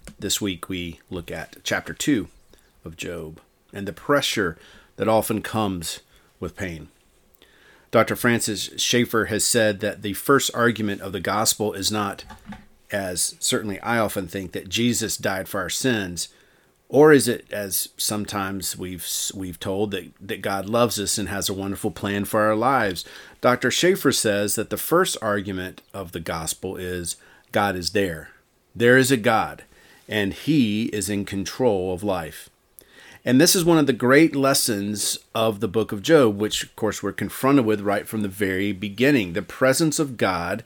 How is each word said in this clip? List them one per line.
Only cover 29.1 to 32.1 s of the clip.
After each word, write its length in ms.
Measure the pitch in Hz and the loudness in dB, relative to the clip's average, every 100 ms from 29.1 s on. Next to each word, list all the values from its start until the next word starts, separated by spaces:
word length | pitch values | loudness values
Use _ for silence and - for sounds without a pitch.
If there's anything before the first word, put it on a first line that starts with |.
| 131 | 4
God, 480 | 104 110 78 - - _ - - - | 4 2 0 -8 -20 _ -20 -20 -6
and 240 | 107 98 | -2 -2
he 540 | 90 - 156 113 104 117 | -2 0 2 2 0 -2
is 220 | 104 98 | -4 -4
in 140 | 101 | -4
control 720 | 98 95 95 - 127 98 92 | -4 -6 -6 0 0 2 -2
of 100 | 90 | -4
life. 460 | 101 | -4